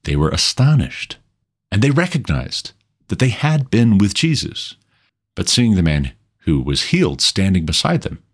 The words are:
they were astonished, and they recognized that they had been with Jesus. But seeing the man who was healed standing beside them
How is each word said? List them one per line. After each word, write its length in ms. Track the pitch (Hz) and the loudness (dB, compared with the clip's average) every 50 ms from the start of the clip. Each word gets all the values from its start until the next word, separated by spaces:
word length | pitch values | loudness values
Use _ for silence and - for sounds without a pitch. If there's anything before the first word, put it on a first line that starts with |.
| _ | _
they 100 | 71 71 | -2 0
were 140 | 71 76 78 | 0 0 0
astonished, 880 | 80 - - - - - 127 143 156 131 80 65 - - - _ - _ _ _ _ _ _ _ _ _ _ _ | 0 -2 -2 -2 0 2 2 4 4 2 0 -2 -6 -12 -14 _ -14 _ _ _ _ _ _ _ _ _ _ _
and 100 | 95 101 | 0 0
they 80 | 123 143 | 2 2
recognized 800 | 139 151 175 180 - 147 107 - 76 64 64 - - - - - _ _ _ _ _ _ _ _ | 2 0 0 0 -2 -4 -2 -2 -4 -4 -4 -6 -10 -10 -12 -12 _ _ _ _ _ _ _ _
that 100 | - - | -2 0
they 120 | 131 131 | 0 0
had 380 | 104 - - 147 156 151 131 - | 0 0 0 0 0 0 0 0
been 300 | - 117 120 117 107 98 | 2 2 4 4 4 4
with 160 | 104 98 - | 4 2 0
Jesus. 640 | - - 165 151 - - - - - - - - _ _ _ _ _ _ _ _ _ _ _ _ | 0 0 0 0 -2 -4 -8 -10 -10 -14 -14 -16 _ _ _ _ _ _ _ _ _ _ _ _
But 140 | - 87 - | -6 -4 0
seeing 260 | - 123 120 113 104 | 2 2 4 4 4
the 80 | 92 | 4
man 300 | 85 80 76 73 69 64 - _ _ _ _ _ | 2 2 2 0 -2 -4 -8 _ _ _ _ _
who 180 | _ - 78 69 | _ 0 0 0
was 240 | 62 69 69 - - - | 0 -2 -4 -4 -2 -2
healed 280 | - 180 180 113 69 65 | 0 0 0 0 0 -2
standing 460 | - - - - 95 98 95 90 80 | -4 -2 0 0 0 2 2 2 0
beside 360 | 78 82 - - 151 175 - | 0 -2 -2 0 0 -2 -2
them 180 | - - - - _ _ | -2 -6 -10 -10 _ _